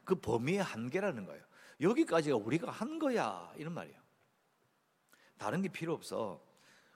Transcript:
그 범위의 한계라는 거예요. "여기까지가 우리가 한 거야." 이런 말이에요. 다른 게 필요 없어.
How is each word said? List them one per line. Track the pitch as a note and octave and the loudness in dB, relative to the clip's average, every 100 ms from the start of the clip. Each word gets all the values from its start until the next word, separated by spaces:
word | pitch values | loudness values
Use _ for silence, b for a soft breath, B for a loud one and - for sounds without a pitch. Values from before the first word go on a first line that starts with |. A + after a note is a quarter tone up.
그 | - | 0
범위의 | F#3 - A#2 B2+ G3 | 0 2 2 2 2
한계라는 | E3+ A2 A#2+ G#3+ G3+ A#2+ F2+ | 0 -4 -2 0 0 -2 -8
거예요. | D2 - B B B | -12 -18 B B B
"여기까지가 | D#3 B3+ E4 E3 D3+ B2 | 2 4 4 4 4 2
우리가 | G#2+ D#3 - | 2 0 -2
한 | - A#3 D#4+ | -4 -4 0
거야." | D4 A3+ A#2 F#2 E2+ - | 0 2 0 -2 -10 -10
이런 | D#3 | -8
말이에요. | D3+ D#2+ - _ _ _ _ _ _ _ _ _ _ _ b b b | -8 -10 -14 _ _ _ _ _ _ _ _ _ _ _ b b b
다른 | G#2 D3+ | -2 0
게 | F#3+ | -2
필요 | - E3 | -2 -4
없어. | D3 - F#2+ G#2+ - - _ b b b | -4 -4 -4 -4 -6 -16 _ b b b